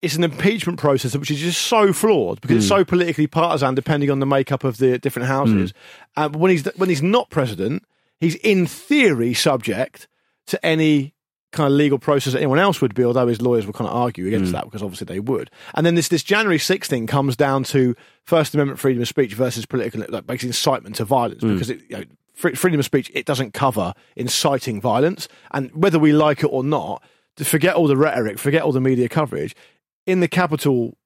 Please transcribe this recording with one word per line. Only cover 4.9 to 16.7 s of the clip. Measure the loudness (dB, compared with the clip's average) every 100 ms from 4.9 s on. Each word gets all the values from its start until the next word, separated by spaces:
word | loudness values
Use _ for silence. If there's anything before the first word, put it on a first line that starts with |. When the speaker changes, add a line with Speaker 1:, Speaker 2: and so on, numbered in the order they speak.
| 2
Speaker 1:
different | -2 -4 -2
houses. | 0 2 2 0
Speaker 2:
Mm. | -6 -20 -20 -12 -2
Speaker 1:
Uh, | -2
but | 0
when | 2
he's, | 2 0 -2
when | 0
he's | 0
not | 2 0 0
president, | -2 -2 -2 -6 -6 _ _ _ _
he's | -2 0
in | 0 2 0
theory | -4 -2 4 4 4 0
subject | 0 2 0 -2 -4 -4 -8 -20 _ _ _ -8
to | -4
any | 0 2 4 2 0 _ _ _ _
kind | -2 2
of | 4
legal | 4 2
process | 0 0 0
that | -2
anyone | 0 2
else | 2 2
would | -2
be, | 0
although | 0 2 0
his | 0
lawyers | 2 0 -2
will |
kind | -6 -6
of |
argue | -2 -4 -4 -4
against | -2 -2
Speaker 2:
Mm. |
Speaker 1:
that | -2
because | -8 -10
obviously | -10 -10
they | -10 -8
would. | -4 -6 -6 _ -10
And | 0
then | 2 2
this, | 2
this | -2
January | 2 0 2 0
sixth | 0